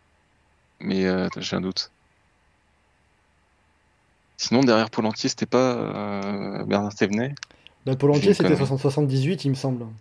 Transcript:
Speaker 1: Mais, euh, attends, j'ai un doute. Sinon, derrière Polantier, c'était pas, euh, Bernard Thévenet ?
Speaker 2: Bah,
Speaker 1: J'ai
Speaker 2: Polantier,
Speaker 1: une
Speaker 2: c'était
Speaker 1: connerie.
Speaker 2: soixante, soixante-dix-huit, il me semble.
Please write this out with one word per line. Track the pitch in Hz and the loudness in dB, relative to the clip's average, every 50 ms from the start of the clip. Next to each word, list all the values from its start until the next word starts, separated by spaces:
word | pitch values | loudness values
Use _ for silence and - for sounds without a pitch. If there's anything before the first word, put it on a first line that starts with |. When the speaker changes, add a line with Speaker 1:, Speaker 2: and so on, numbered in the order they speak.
| _ _ _ _ _ _ _ _ _ _ _ _ _ _ _ - | _ _ _ _ _ _ _ _ _ _ _ _ _ _ _ -10
Speaker 1:
Mais, | - 101 95 95 92 | -6 -2 0 0 0
euh, | 92 92 92 92 | 0 0 0 -2
attends, | 90 - 95 | -4 -4 -6
j'ai | 92 - 95 | -6 -4 -4
un | 92 | -4
doute. | 90 95 95 - - - _ _ _ _ _ _ _ _ _ _ _ _ _ _ _ _ _ _ _ _ _ _ _ _ _ _ _ _ _ _ _ _ _ _ _ _ _ _ _ _ _ _ _ _ _ _ _ _ _ | -4 -4 -6 -6 -8 -10 _ _ _ _ _ _ _ _ _ _ _ _ _ _ _ _ _ _ _ _ _ _ _ _ _ _ _ _ _ _ _ _ _ _ _ _ _ _ _ _ _ _ _ _ _ _ _ _ _
Sinon, | - - - 113 127 | -8 -2 2 4 4
derrière | 139 120 110 110 110 107 | 6 6 6 4 2 0
Polantier, | - - 113 110 110 - - 131 | -2 -2 -2 -2 -2 -2 -4 -4
c'était | - - 113 | -2 -4 -4
pas, | - - 123 131 127 123 | 0 2 2 2 2 0
euh, | 120 107 104 101 101 104 101 101 98 98 101 101 98 98 98 98 101 104 | -2 -4 -6 -6 -6 -6 -6 -6 -6 -6 -4 -6 -6 -6 -6 -6 -6 -4
Bernard | 101 98 101 104 104 104 | -2 0 0 0 -2 -2
Thévenet ? | - 110 98 104 110 120 139 143 - - _ - _ _ - _ _ - | 0 0 0 0 -2 -2 -4 -6 -10 -16 _ -20 _ _ -20 _ _ -4
Speaker 2:
Bah, | 135 135 | -4 -2
Speaker 1:
J'ai | |
Speaker 2:
Polantier, | 135 143 143 147 143 139 | 2 2 4 4 4 4
Speaker 1:
une | 196 196 | 4 4
Speaker 2:
c'était | - 175 | 4 4
Speaker 1:
connerie. | 180 180 | 2 4
Speaker 2:
soixante, | 175 139 127 139 135 | 2 2 0 0 0
soixante-dix-huit, | 139 143 135 151 147 135 131 135 131 156 190 - - | 0 0 0 2 0 2 2 2 2 0 0 0 0
il | 139 | -2
me | 131 | -2
semble. | 135 - 135 127 120 117 110 110 110 | 0 -2 -4 -4 -4 -6 -12 -14 -18